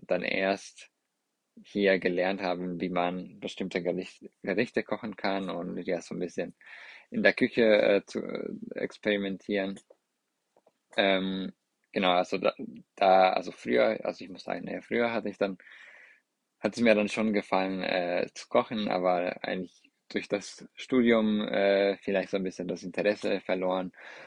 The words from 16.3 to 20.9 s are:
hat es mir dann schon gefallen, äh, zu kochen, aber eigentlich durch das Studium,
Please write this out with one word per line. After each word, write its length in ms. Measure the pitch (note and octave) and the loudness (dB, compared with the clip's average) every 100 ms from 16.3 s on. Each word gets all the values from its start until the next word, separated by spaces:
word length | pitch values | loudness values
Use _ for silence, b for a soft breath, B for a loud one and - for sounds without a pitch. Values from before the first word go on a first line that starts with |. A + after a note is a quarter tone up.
| _ _ _ | _ _ _
hat 160 | G#2+ G#2+ | -4 2
es 60 | |
mir 120 | A#2 | 4
dann 160 | G#2 G#2 | 4 2
schon 240 | - A2 | 0 0
gefallen, 480 | G#2 - F#2+ F#2+ F#2+ | 0 0 -2 0 -2
äh, 460 | - F#2 F2 F2+ - | -2 -2 0 0 -2
zu 140 | - - | -6 -2
kochen, 420 | B2 A#2+ A2+ G#2+ | 0 0 -2 -2
aber 540 | F#2 F2+ F2+ F2+ - | 0 2 2 0 -4
eigentlich 380 | - F#2 F2+ _ _ _ - | -6 -6 -8 _ _ _ -8
durch 180 | - - | -6 -2
das 400 | G2+ - - - - | -4 -4 -16 -18 -16
Studium, 640 | - | 0